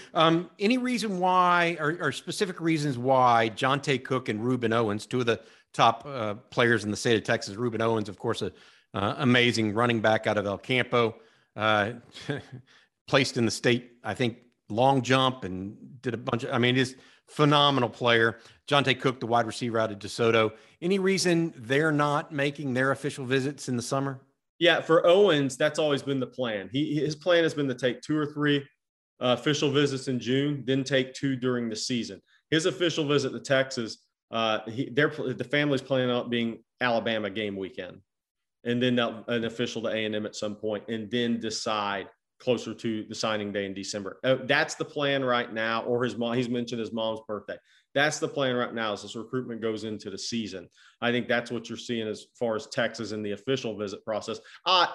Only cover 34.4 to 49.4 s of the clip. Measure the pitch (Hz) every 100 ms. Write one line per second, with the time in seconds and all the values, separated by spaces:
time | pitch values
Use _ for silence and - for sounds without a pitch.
34.4 | 113 107 - 113 - 120 151 151 113 131
35.4 | - 147 147 139 - 135 127 123 123 120
36.4 | 117 110 _ _ 123 117 107 110 104 98
37.4 | 107 98 92 - 90 95 _ _ _ _
38.4 | _ _ 120 120 127 123 117 110 107 120
39.4 | 110 113 120 113 110 110 107 107 104 -
40.4 | 107 101 107 104 - 113 101 120 120 117
41.4 | 110 - 117 107 101 101 - - _ _
42.4 | - 113 123 107 117 110 104 113 113 107
43.4 | 101 101 98 98 95 104 95 - 127 131
44.4 | 123 143 156 - 156 151 143 139 127 120
45.4 | 120 110 113 113 - 120 123 107 117 120
46.4 | 120 120 117 120 107 113 110 110 - 104
47.4 | - 90 _ _ _ 139 151 151 156 147
48.4 | 131 123 117 117 110 104 104 117 110 131